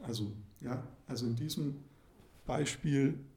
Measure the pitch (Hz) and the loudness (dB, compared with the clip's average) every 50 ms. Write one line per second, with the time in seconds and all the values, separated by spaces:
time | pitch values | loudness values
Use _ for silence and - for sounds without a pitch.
0 | - 120 113 104 104 101 104 - - - - - 143 127 123 - - - - - | -6 -6 -2 -2 -2 -4 -4 -8 -12 -16 -16 -10 -6 -6 -4 -4 -6 -10 -14 -18
1 | - - 131 117 123 117 117 120 151 156 - - 147 143 143 - - - - - | -10 -6 -4 -2 0 0 0 0 -2 -2 -2 0 0 -2 -2 -4 -10 -18 -20 -20
2 | - - - - - - - - - - 131 156 147 - - - - 151 139 139 | -20 -20 -20 -20 -20 -20 -20 -12 -6 -2 0 2 2 0 0 0 2 4 6 6
3 | 135 135 156 - - - - | 6 6 4 0 -6 -14 -10